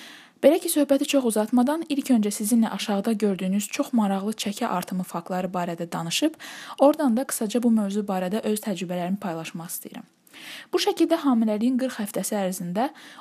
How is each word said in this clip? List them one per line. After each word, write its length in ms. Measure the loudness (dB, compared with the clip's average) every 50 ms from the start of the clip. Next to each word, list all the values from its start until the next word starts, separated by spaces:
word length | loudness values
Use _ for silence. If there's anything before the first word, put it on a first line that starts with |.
| -20 -20 -20 -20 -20 -20 _ _
Belə 160 | 6 6 6
ki, 140 | 6 2 0 2
söhbəti 320 | 2 4 4 4 2 2
çox 200 | 2 2 2 2 2
uzatmadan 540 | 0 0 0 2 4 4 4 4 2 -2 -4 -4 -4
ilk 140 | -2 2 2
öncə 220 | 2 4 4 0 -2
sizinlə 380 | -4 0 2 4 4 4 2 0
aşağıda 380 | -4 -2 -2 -2 0 0 0 0
gördüyünüz 540 | 2 2 0 0 0 0 0 0 0 -2 -2
çox 220 | -4 -4 -2 0 2
maraqlı 380 | 2 2 2 0 0 -2 -4 -6
çəki 320 | -4 -6 -6 -4 -4 -4
artımı 380 | -2 -2 -4 -4 -4 -4 -6 -6
faktları 480 | -6 -8 -8 -6 -6 -4 -4 -4 -4 -4
barədə 320 | -4 -4 -4 -4 -6 -6 -6
danışıb, 420 | -6 -6 -4 -4 0 0 0 0 0 -4 -12 -16 -16 -16 -16 -14 0 4
oradan 380 | 6 6 6 4 2 2 2
da 80 | 0 0 -4
qısaca 320 | -4 -4 -4 -2 0 2 2
bu 60 | 4
mövzu 300 | 4 4 2 0 -2 -2 -2
barədə 340 | -2 -2 -2 -2 -2 -2 -2 -2 -2
öz 140 | -2 -2 -2
təcrübələrimi 560 | -6 -6 -4 -4 -4 -4 -4 -2 -2 -4 -4
paylaşmaq 480 | -4 -6 -6 -6 -8 -10 -10 -12 -10 -10
istəyirəm. 380 | -12 -12 -12 -14 -14 -16 -16 _ _ _ _ _ -20 -20 -18 -16 -16 -18 -6 -2 -2
Bu 80 | 0
şəkildə 380 | 2 0 2 2 2 2 2 2
hamiləliyin 560 | 4 2 4 4 4 2 0 0 0 0 2
qırx 220 | 0 0 -2 -4 -6
həftəsi 360 | -6 -4 -4 -4 -4 -2 -2 -2
ərzində 480 | -2 -2 -4 -4 -6 -4 -2 0 -2 -2 -4 -10 -18 -20 -20 -10